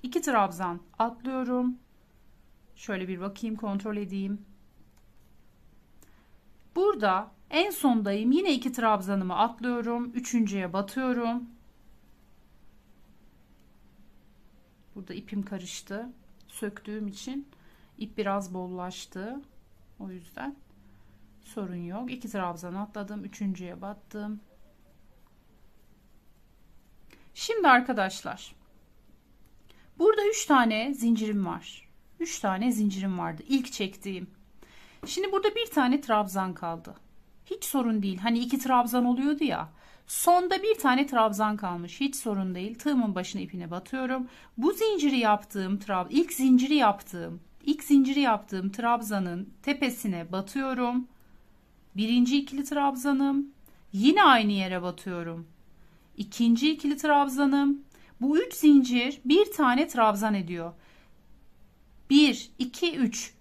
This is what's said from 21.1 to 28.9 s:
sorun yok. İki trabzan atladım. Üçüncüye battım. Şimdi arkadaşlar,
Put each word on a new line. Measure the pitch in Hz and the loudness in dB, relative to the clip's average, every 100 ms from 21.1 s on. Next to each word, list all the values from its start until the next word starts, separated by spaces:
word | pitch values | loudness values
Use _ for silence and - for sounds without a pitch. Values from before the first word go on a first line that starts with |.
| - - - | -20 -20 -20
sorun | - - 190 175 175 | -16 -10 -10 -8 -10
yok. | 196 247 | -10 -10
İki | 254 220 | -10 -8
trabzan | 208 180 165 175 185 | -6 -6 -6 -10 -10
atladım. | 208 208 202 208 196 | -10 -10 -10 -10 -12
Üçüncüye | - 202 180 180 175 | -8 -6 -6 -10 -12
battım. | 196 208 - 214 208 214 - _ - _ _ _ - - - _ _ _ - - _ _ _ - _ _ _ _ - - _ - - - - | -14 -14 -14 -12 -10 -12 -16 _ -20 _ _ _ -20 -20 -20 _ _ _ -20 -20 _ _ _ -20 _ _ _ _ -20 -20 _ -20 -20 -20 -20
Şimdi | - - 453 330 | -12 -4 2 6
arkadaşlar, | 254 247 220 190 196 - - - - _ - _ | 6 4 -2 -2 -4 -12 -12 -16 -20 _ -20 _